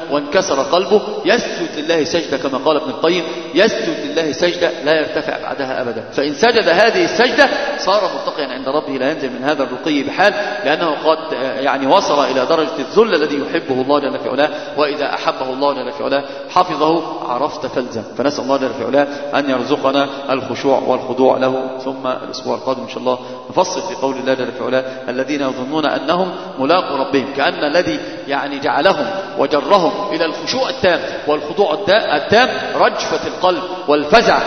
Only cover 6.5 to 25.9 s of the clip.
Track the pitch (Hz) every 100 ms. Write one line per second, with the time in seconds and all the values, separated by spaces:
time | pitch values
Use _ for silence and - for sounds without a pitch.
6.5 | 233 185 170 226 190 170 - 247 226 277
7.5 | - - - - 202 185 139 180 165 139
8.5 | 131 131 147 147 135 131 151 139 120 131
9.5 | 151 131 131 160 147 131 - 196 208 202
10.5 | - 135 156 170 143 151 160 - 131 131
11.5 | 123 139 131 135 175 185 147 131 131 127
12.5 | 160 151 - 135 190 226 175 147 143 135
13.5 | 170 - 127 131 147 135 127 117 127 147
14.5 | - - - 147 143 139 - - 143 131
15.5 | 131 143 135 123 - 120 139 139 - -
16.5 | 175 180 151 156 165 156 - - 123 147
17.5 | - 127 - 123 113 104 - 127 143 123
18.5 | 135 131 113 113 135 143 - - - 143
19.5 | 127 120 139 135 139 139 - - 131 -
20.5 | 117 143 127 127 127 - 120 131 - 131
21.5 | 131 127 - - 135 131 127 - - 123
22.5 | 113 - 127 113 127 123 127 - - -
23.5 | 120 185 139 123 - 135 131 131 131 120
24.5 | 110 117 131 127 - - 123 135 147 135
25.5 | 123 127 156 147